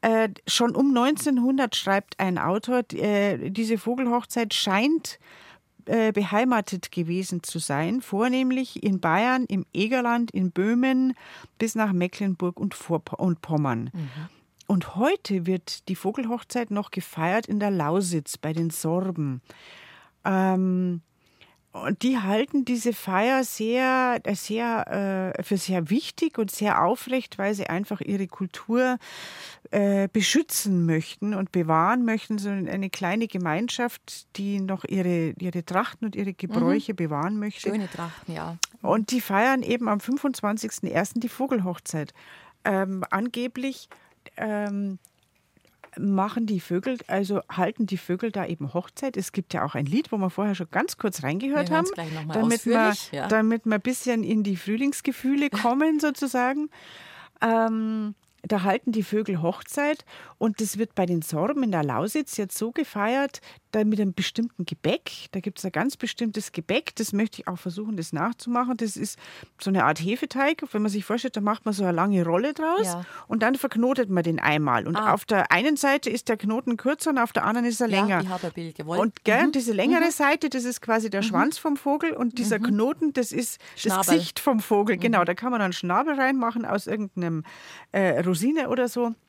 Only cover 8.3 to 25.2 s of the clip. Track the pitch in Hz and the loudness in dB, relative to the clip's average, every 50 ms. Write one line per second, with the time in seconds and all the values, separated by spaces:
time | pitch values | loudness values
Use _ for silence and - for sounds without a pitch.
8.3 | 247 254 262 254 254 254 262 - - - - 214 196 185 - 170 160 180 220 247 | 2 2 2 2 0 0 -2 -4 -6 -4 0 0 0 2 2 2 4 4 4 4
9.3 | 254 262 254 - 202 190 - _ _ 160 196 220 254 254 240 240 233 240 240 226 | 2 2 0 0 -2 -2 -4 _ _ 0 0 2 2 2 2 2 2 2 0 0
10.3 | - 190 185 185 - - 185 214 233 240 247 262 262 254 262 262 254 - - - | 0 0 0 0 2 2 2 4 4 4 4 4 4 4 2 2 0 -2 -8 -20
11.3 | - - - - _ _ 220 226 - 226 220 208 190 175 175 180 - - 208 196 | -20 -20 -20 -20 _ _ -2 -2 0 0 2 2 2 2 2 0 -2 -2 -2 -2
12.3 | 185 - - 175 175 - - 196 - - - - 170 151 - - - - - 185 | 0 0 -2 -4 -2 -2 -4 -6 -6 -6 -4 -2 -2 -2 -2 -4 -6 -2 0 0
13.3 | 175 - - - 160 147 151 135 120 113 113 127 - 180 160 139 123 147 156 175 | 0 0 -2 -2 0 0 2 2 0 0 -2 -6 -6 -6 -8 -8 -8 -12 -14 -14
14.3 | _ _ _ _ _ _ - _ 214 180 175 - - 180 226 294 381 403 _ - | _ _ _ _ _ _ -2 _ 0 0 0 -2 -2 0 2 2 2 0 _ -2
15.3 | 202 190 170 175 185 180 _ - - - _ - 190 - - 190 220 - 254 220 | -2 -2 0 0 -2 -2 _ -6 -12 -12 _ -6 -6 -4 -2 -4 -2 -2 -2 -2
16.3 | 233 240 - _ - 247 240 226 208 202 202 - - 196 175 - - - 160 170 | -4 -4 -6 _ -4 -4 -2 -2 -2 -4 -4 -4 -6 -8 -8 -8 -4 -2 0 2
17.3 | 185 220 247 - - 208 208 208 202 180 151 147 165 190 202 180 175 160 143 - | 2 2 0 0 -2 0 2 2 2 2 2 2 2 2 2 2 0 -2 -2 -4
18.3 | - - - 151 160 165 165 165 160 - - 160 165 180 185 190 180 160 151 139 | -12 -6 -4 -4 -2 0 0 -2 -2 -2 -2 0 0 0 0 -2 -2 -2 -2 -2
19.3 | 131 127 _ _ - - - - - - - - - - - _ _ _ _ 202 | -2 -4 _ _ -20 -20 -20 -20 -20 -20 -20 -20 -20 -20 -20 _ _ _ _ 0
20.3 | 190 190 190 190 185 185 190 185 185 180 185 180 175 170 - _ _ _ _ _ | 2 4 4 4 4 2 2 2 2 2 0 0 -2 -4 -8 _ _ _ _ _
21.3 | _ _ - _ _ _ _ _ _ - - 135 202 - - 247 262 247 196 190 | _ _ -20 _ _ _ _ _ _ -6 -4 -4 -2 0 0 0 0 0 0 0
22.3 | 202 220 269 277 - 285 262 - 247 240 214 240 226 - - - 190 185 214 240 | 2 0 0 0 0 -2 0 0 -2 0 0 -2 -2 -2 -4 0 0 2 4 4
23.3 | 269 262 262 233 - - 220 220 233 247 262 262 262 254 254 254 247 226 - - | 4 2 0 -2 -4 -4 -2 0 2 2 2 2 2 2 2 2 0 -2 -2 -4
24.3 | 208 185 - - 208 226 233 240 226 220 - - - 202 202 196 190 190 | -4 -4 -4 -4 -4 -2 -2 0 0 -2 -2 -2 -2 -2 -2 -2 -2 -2